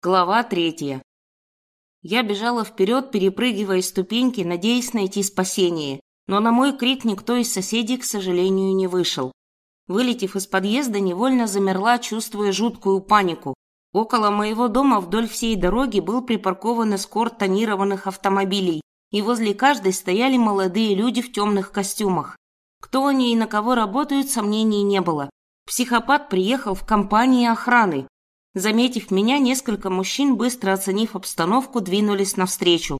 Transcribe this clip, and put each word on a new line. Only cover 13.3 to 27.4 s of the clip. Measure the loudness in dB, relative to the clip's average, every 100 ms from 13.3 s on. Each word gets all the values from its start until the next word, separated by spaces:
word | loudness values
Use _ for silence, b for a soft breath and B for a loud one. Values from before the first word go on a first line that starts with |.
| -2 -8 -12 _ _ _
Около | -2 0 2 2
моего | 0 -2 0 0
дома | 2 4 2
вдоль | 0 -2 -2
всей | -4 -4 0
дороги | 0 0 0 -2
был | -2 -4
припаркован | -2 -2 -2 -4 -2 0 0
эскорт | -2 -4 -2 -4 -2
тонированных | 0 0 0 0 -2 -2 -6
автомобилей, | -4 0 0 0 -2 -2 -4 -6 _ _
и | -4
возле | 0 0 0
каждой | 2 2 2 0
стояли | -2 -2 0 2 2
молодые | 2 2 0 0 2
люди | 2 0 -2
в | -4
темных | -2 0 0 -2
костюмах. | -4 -6 -2 -2 -2 -4 -14 _ _ _ _
Кто | -4 0 2
они | 2 2
и | 2
на | 0
кого | -2 2
работают, | 2 2 0 0 0 0
сомнений | -2 0 2 2 2
не | 2 2
было. | 0 -2 -4 _ _ _ -10
Психопат | -6 0 0 2 0 2
приехал | 0 0 0 -2 -6
в | 0
компании | 0 4 2 4 4